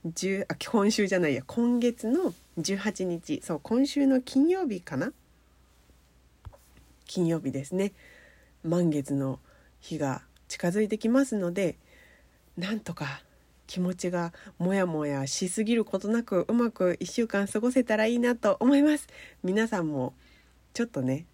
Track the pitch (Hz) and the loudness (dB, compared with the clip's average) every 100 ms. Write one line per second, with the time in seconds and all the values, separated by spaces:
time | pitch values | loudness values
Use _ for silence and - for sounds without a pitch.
0 | 170 165 185 196 - - - 220 202 214 | -8 -6 -4 -4 -4 -8 0 2 2 2
1 | 196 185 156 131 - - 240 240 240 233 | 2 2 2 0 -4 -2 0 2 0 -2
2 | 220 302 330 170 - - 160 196 208 - | -2 0 0 -4 -12 -8 -4 -2 -2 -4
3 | 185 170 - 147 - 151 - 233 285 285 | -4 -4 -4 -6 -4 -8 0 0 2 2
4 | 269 262 254 269 311 381 320 190 - 147 | 4 4 2 2 4 2 -2 -6 -6 -4
5 | 226 - _ _ _ _ _ _ _ _ | -4 -6 _ _ _ _ _ _ _ _
6 | _ _ _ _ - - _ - _ _ | _ _ _ _ -20 -20 _ -20 _ _
7 | - 190 170 165 139 135 135 185 196 - | -8 -2 0 0 -2 -6 -4 -2 -2 -4
8 | - - - - _ _ 165 170 175 147 | -20 -20 -20 -20 _ _ -2 2 2 2
9 | 139 139 135 131 - - _ _ - 160 | 0 -2 -2 -6 -12 -20 _ _ -10 -4
10 | 143 - - _ _ - 175 196 208 214 | -2 -4 -10 _ _ -4 -2 0 0 0
11 | 226 254 269 214 175 175 180 - _ - | 2 2 2 0 -2 0 -2 -4 _ -20
12 | - _ _ _ _ - 185 220 - 165 | -20 _ _ _ _ -8 -4 -4 -6 -8
13 | 143 139 _ _ _ _ - 185 180 185 | -8 -10 _ _ _ _ -10 -4 -4 -2
14 | 180 175 170 - 208 - 180 196 185 156 | -4 -2 -4 -8 -20 -4 0 2 2 0
15 | 147 139 135 - 185 - 214 233 208 190 | -2 -2 -4 -4 -4 -2 0 0 0 -2
16 | 202 233 233 185 - 233 233 - 180 170 | 0 -2 0 -2 2 0 0 2 0 0
17 | - - 226 202 202 214 240 254 233 214 | -4 -2 0 0 -2 0 2 2 2 2
18 | 220 240 240 240 208 190 240 285 294 302 | 2 2 2 2 2 4 6 6 6 2
19 | - - - - 180 202 226 202 156 143 | -4 -20 -20 -6 0 2 2 0 0 -2
20 | 127 - - - _ _ _ - 240 185 | -4 -6 -20 -20 _ _ _ -4 -4 -2
21 | 127 135 170 | -2 -2 -6